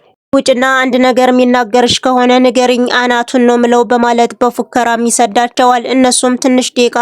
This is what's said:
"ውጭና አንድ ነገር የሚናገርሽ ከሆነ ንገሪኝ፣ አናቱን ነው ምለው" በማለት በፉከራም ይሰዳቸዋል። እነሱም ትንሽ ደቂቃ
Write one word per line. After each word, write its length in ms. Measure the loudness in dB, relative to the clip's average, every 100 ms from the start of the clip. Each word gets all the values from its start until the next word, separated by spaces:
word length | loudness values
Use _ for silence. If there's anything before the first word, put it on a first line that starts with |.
| _ _ _
"ውጭና 320 | -2 0 0 0
አንድ 200 | 0 0 0
ነገር 300 | 0 2 2
የሚናገርሽ 640 | 2 2 0 0 0 0 -2
ከሆነ 320 | -2 0 2 2
ንገሪኝ፣ 440 | 2 0 0 0 -2
አናቱን 480 | -2 -2 -2 -2 0
ነው 120 | 2 2
ምለው" 240 | 2 0
በማለት 480 | 0 0 0 0 -2 -2
በፉከራም 680 | -4 -4 -6 -4 -2 -2
ይሰዳቸዋል። 800 | -2 0 0 0 -2 0 0 0 0
እነሱም 500 | 0 2 0 -2 -2
ትንሽ 300 | 0 0 -2
ደቂቃ 260 | -2 -2 0